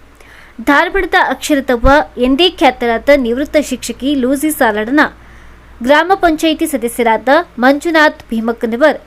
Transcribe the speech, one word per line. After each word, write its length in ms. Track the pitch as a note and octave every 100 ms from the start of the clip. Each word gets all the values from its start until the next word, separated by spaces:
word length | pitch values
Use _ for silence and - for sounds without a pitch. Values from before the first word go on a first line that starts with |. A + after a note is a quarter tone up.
| - - - - - -
ಧಾರವಾಡದ 500 | A3+ C#4+ E4+ G4 F#4+ F#4 D4+
ಅಕ್ಷರತವ್ವ 600 | C4+ - D4 B3+ B3 B3+ C#4+ D4+ -
ಎಂದೇ 320 | B3 C4+ F4+
ಖ್ಯಾತರಾದ 580 | F4 C#4+ B3+ A#3+ A3+ A3+ C#4+
ನಿವೃತ್ತ 400 | A#3+ A#3+ D4+ D#4
ಶಿಕ್ಷಕಿ 520 | - B3+ - A3+ B3+
ಲೂಸಿ 360 | D4 B3 C#4 D#4
ಸಾಲಡನ 500 | D4+ A#3+ G#3 G#3+ D4 C4+ - - - - - - -
ಗ್ರಾಮ 300 | A#3 D4 E4
ಪಂಚಾಯಿತಿ 520 | G4 F4 D#4 E4 D#4 -
ಸದಸ್ಯರಾದ 600 | C4 A#3 - A3+ A3 A3 D4 F4 -
ಮಂಜುನಾಥ್ 640 | B3 C#4+ E4+ D#4+ D4+ D4+ -
ಭೀಮಕ್ಕನವರ್, 680 | A3+ A3+ A#3 A#3+ A#3 D4 B3